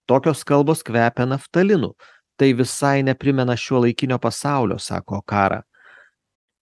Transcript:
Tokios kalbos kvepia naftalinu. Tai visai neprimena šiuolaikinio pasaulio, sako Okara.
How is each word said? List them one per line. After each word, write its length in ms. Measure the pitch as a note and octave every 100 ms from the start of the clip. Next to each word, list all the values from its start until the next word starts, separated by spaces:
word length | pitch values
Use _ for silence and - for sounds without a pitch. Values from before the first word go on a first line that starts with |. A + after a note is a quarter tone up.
Tokios 400 | - C3 D#3+ D3
kalbos 400 | - C#3+ C#3+ D#3
kvepia 400 | - A2+ A#2 -
naftalinu. 720 | B2+ C3+ - E3 G3 F#3+ A2+ - - _ _ -
Tai 160 | C#3
visai 480 | A#2+ C3 - C#3+ C#3
neprimena 540 | C3+ B2+ C#3 C3+ B2+ A#2+
šiuolaikinio 640 | - C3 A#2+ A2+ C3 B2
pasaulio, 560 | A#2 - C#3+ C#3+ G#2+ F2+
sako 440 | - F2 - G2
Okara. 400 | - G#2 G2 A2+ - _ - - _ _ _ _ _ _